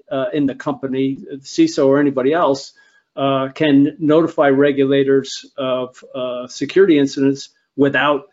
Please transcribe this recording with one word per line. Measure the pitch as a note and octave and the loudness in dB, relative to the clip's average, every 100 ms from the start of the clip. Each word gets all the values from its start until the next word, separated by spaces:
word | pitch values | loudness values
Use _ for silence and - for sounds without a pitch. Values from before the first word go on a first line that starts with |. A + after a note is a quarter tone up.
| _ | _
uh, | C#3 C3 | -6 -4
in | D3+ C3+ | -2 -4
the | C#3 | -4
company, | D3+ C3+ C3+ C3 C3+ C3+ | -8 -8 -6 -4 -4 -6
the | - C#3 | -12 -16
ciso | - - D#3+ D#3+ C3+ | -8 0 0 2 2
or | C#3 | 4
anybody | D3 C3 C3 | 2 0 0
else, | E3 C3 C#3 - _ _ _ _ - | 0 0 -2 -6 _ _ _ _ -6
uh, | C3+ C3+ C3+ | -2 -2 -4
can | - D#3 C#3 D3 C#3+ | -2 2 4 2 0
notify | D3+ D#3 D#3+ - C#3+ | 2 2 2 2 2
regulators | C3+ C#3+ C3+ C3+ C#3 C3+ C3+ C3 - - - | 4 2 2 0 2 2 2 0 -10 -14 -8
of, | C3 B2+ E3 - - | -4 -4 -6 -12 -16
uh, | C3 B2+ B2 B2 | -10 -8 -8 -12
security | - C#3 F3+ G3 D3 | -10 -2 2 4 4
incidents | C3+ C#3+ C3+ C3+ - _ _ - | 2 0 0 -2 -8 _ _ -2
without, | C#3 C3+ C#3+ C#3+ - | 0 2 0 -2 -6